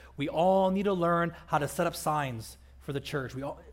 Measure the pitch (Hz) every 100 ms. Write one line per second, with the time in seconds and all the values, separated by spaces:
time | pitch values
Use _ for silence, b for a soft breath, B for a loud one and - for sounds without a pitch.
0 | b - 139 156 180 190 190 190 202 185
1 | 170 170 170 165 B 151 143 - 170 170
2 | 165 151 135 113 110 - b b - 139
3 | - 151 127 127 139 - -